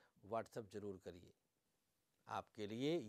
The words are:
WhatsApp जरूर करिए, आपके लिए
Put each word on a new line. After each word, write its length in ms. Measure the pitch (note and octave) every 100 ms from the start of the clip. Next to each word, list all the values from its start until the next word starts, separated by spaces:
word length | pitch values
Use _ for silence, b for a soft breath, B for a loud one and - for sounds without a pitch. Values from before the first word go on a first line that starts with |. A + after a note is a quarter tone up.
| b b
WhatsApp 480 | F#2+ A2 G2+ B2+ G2+
जरूर 260 | G#2 G2+ F#2 F#2+
करिए, 280 | F2 - - _ _ _ _ _ _ _ _ -
आपके 400 | G#2+ - - G#2
लिए 280 | A2+ C#3+ E3+